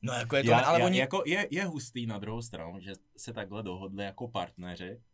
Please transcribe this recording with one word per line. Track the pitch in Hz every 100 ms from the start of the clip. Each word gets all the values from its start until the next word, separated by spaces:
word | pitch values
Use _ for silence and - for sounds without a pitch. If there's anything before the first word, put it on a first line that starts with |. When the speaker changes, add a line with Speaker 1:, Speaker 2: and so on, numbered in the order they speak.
Speaker 1:
No, | -
jako | 123 117 135
je |
to, | 123
Speaker 2:
Já, | 117
Speaker 1:
ale | 135 165
Speaker 2:
já, | 180
Speaker 1:
oni | 185
Speaker 2:
jako | 131 196 151
je, | 185 202
je | 156
hustý | 196 151 120 127 117
na | 104
druhou | 104 113
stranu, | 117 - 82 92
že | 92 95 _ -
se | -
takhle | 113 101 101
dohodli | 101 90 98 98
jako | 101 98 120
partneři | 107 87 - 90 87 90 113 _